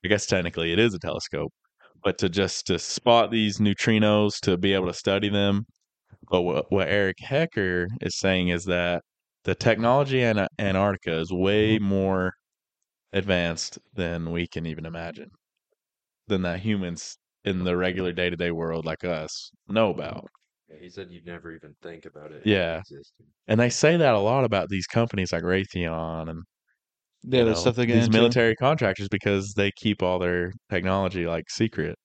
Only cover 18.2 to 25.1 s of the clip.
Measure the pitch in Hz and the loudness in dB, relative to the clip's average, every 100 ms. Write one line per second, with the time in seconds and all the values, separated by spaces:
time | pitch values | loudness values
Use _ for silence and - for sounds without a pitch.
18.2 | 90 85 87 82 82 82 80 80 92 80 | -2 -2 -4 -2 -4 -4 -6 -6 -4 -6
19.2 | 78 - - _ - 101 110 85 73 - | -6 -12 -16 _ -6 0 0 0 -8 -12
20.2 | - _ _ _ _ 78 90 95 90 87 | -16 _ _ _ _ -20 -20 -16 -16 -18
21.2 | 85 85 82 80 76 76 87 82 80 76 | -16 -16 -16 -18 -20 -20 -18 -18 -18 -20
22.2 | 76 73 104 98 85 82 98 71 - _ | -20 -8 0 0 0 -4 -10 -20 -20 _
23.2 | _ _ - 110 123 - 151 170 147 110 | _ _ 2 4 4 4 4 6 4 4
24.2 | 101 131 127 98 82 98 87 117 117 | 2 2 2 0 0 -4 0 0 0